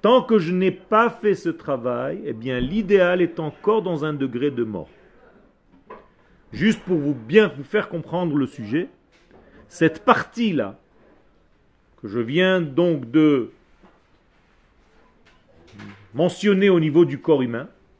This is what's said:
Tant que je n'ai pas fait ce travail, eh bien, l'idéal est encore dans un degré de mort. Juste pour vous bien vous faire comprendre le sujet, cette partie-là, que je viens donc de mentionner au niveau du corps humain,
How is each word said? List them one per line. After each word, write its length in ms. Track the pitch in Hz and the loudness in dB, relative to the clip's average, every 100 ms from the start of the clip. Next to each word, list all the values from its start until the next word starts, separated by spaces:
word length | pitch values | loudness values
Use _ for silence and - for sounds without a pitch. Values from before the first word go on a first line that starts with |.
Tant 200 | - 254 | 4 2
que 160 | - 220 | 4 0
je 140 | 160 | 2
n'ai 200 | 180 185 | 0 0
pas 380 | 180 - 220 233 | -2 -2 0 0
fait 240 | - 208 | 0 -2
ce 140 | 190 170 | 0 -4
travail, 720 | 156 - 135 120 120 131 180 220 | -8 -6 -6 -4 -4 -6 -8 -8
eh 80 | |
bien, 260 | 113 117 127 | -8 -6 -4
l'idéal 640 | 127 202 190 202 175 180 | -2 -4 2 4 4 2
est 180 | 170 - | 0 -2
encore 420 | 156 - - 220 | -8 -4 0 0
dans 220 | 185 165 | 0 -4
un 100 | 156 | -4
degré 380 | 147 135 120 143 | -4 -4 -2 -4
de 140 | 123 113 | -2 -4
mort. 240 | 98 73 _ _ _ - _ _ _ _ _ _ - _ _ _ _ _ | -6 -12 _ _ _ -20 _ _ _ _ _ _ -20 _ _ _ _ _
Juste 300 | 110 196 220 | -2 0 0
pour 160 | - 175 | -2 -2
vous 160 | 143 | -2
bien 340 | 131 110 190 208 131 | -6 2 4 4 -2
vous 80 | |
faire 240 | 139 208 190 | -4 -4 -4
comprendre 480 | 170 - 170 175 147 | -8 -6 -4 -2 -2
le 100 | 131 | -2
sujet, 440 | - 104 135 262 _ _ _ _ - - - - | -6 -6 -4 -4 _ _ _ _ -20 -20 -20 -20
cette 340 | - 160 - | 0 0 0
partie-là, 760 | - - - - 226 156 104 113 _ _ _ _ _ _ _ _ _ _ _ _ | 0 0 -2 -4 -2 -2 -6 -8 _ _ _ _ _ _ _ _ _ _ _ _
que 80 | 107 | -10
je 100 | 107 | -6
viens 400 | 113 151 185 185 | -2 0 2 2
donc 520 | 160 135 175 156 117 | 0 0 0 0 0
de 400 | 143 156 143 107 _ _ _ _ _ _ _ _ _ _ _ _ _ _ _ _ _ _ _ _ _ _ 104 104 - - | 2 4 2 -2 _ _ _ _ _ _ _ _ _ _ _ _ _ _ _ _ _ _ _ _ _ _ -20 -20 -20 -16
mentionner 560 | 117 175 180 208 190 196 | -2 -2 0 0 4 4
au 120 | 180 | 4
niveau 240 | 160 147 160 | 4 4 2
du 160 | 135 | 0
corps 200 | - 147 | 0 2
humain, 280 | 127 117 143 _ _ | 2 -4 -10 _ _